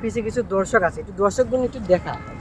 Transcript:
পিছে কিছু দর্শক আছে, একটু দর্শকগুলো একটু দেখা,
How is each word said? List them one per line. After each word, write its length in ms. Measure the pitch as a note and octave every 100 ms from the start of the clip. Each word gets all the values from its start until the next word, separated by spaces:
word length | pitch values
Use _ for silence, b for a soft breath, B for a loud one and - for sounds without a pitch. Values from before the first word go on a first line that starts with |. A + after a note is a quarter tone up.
পিছে 200 | A3+ A3+
কিছু 220 | A3 B3
দর্শক 400 | F#3+ F#3+ F#3+ A3+
আছে, 160 | F3 D#3+
একটু 140 | D#3 F#3
দর্শকগুলো 460 | G3+ G3 A#3+ B3+
একটু 160 | B3 B3+ F#3+
দেখা, 280 | F3+ D#3 A2 - -